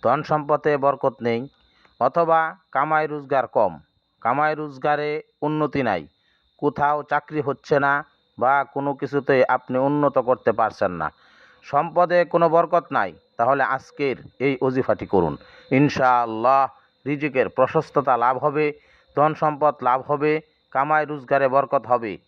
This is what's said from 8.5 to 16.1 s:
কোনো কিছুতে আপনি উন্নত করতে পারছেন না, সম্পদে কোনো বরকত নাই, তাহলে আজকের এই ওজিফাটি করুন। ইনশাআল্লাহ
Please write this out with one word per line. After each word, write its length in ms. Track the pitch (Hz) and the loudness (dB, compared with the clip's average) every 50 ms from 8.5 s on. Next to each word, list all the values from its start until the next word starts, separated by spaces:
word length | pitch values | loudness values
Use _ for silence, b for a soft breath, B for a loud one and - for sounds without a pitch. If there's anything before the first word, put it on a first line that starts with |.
| 139 143 135 | 2 2 0
কোনো 260 | - - 139 139 143 139 | -2 -6 -6 -4 -4 -4
কিছুতে 420 | 135 - 139 139 143 131 - 143 127 127 - | -4 -6 -4 -4 -4 0 2 4 4 4 4
আপনি 280 | 127 127 - - 123 127 | 2 -2 -2 -2 -2 0
উন্নত 360 | 131 139 147 147 147 143 135 135 | 0 0 0 2 0 2 0 0
করতে 320 | 120 117 127 - _ - 107 | 0 0 0 0 _ -2 0
পারছেন 380 | 110 113 107 - - 104 95 | 0 -2 -2 -2 -2 -4 -4
না, 160 | 90 85 78 76 _ b b b b b b b b b b | -2 -4 -6 -8 _ b b b b b b b b b b
সম্পদে 540 | - - 143 156 170 151 170 175 170 175 175 175 | -2 -2 -2 -2 0 0 0 0 2 4 2 2
কোনো 220 | 165 - 170 170 165 | 2 2 2 2 4
বরকত 360 | 156 170 170 160 175 170 170 - | 4 4 2 2 0 -2 -2 0
নাই, 200 | 139 127 104 92 78 - _ _ _ | -2 -2 -2 -2 -6 -14 _ _ _
তাহলে 280 | - 117 123 139 139 131 113 | -2 2 2 2 2 0 -2
আজকের 480 | 131 135 - - _ - 143 139 120 - - - _ _ | -2 -6 -8 -14 _ -4 -4 -4 -4 -6 -10 -20 _ _
এই 140 | 120 143 135 - | -2 -2 0 0
ওজিফাটি 440 | - 135 127 131 123 - 107 - 107 95 | -2 -2 0 -2 0 0 -2 -2 -2 0
করুন। 260 | - 95 87 78 71 - B B B B B B | 2 2 2 2 -2 -8 B B B B B B
ইনশাআল্লাহ 920 | - 131 147 143 - - 135 127 | 2 4 4 2 2 2 2 2